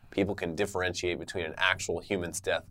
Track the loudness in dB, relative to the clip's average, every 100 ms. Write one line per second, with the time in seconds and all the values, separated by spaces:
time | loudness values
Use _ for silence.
0 | -4 0 0 0 -2 0 0 0 0 0
1 | 0 -2 -4 -4 -4 2 4 4 0 -2
2 | 0 0 -2 -4 0 0 -2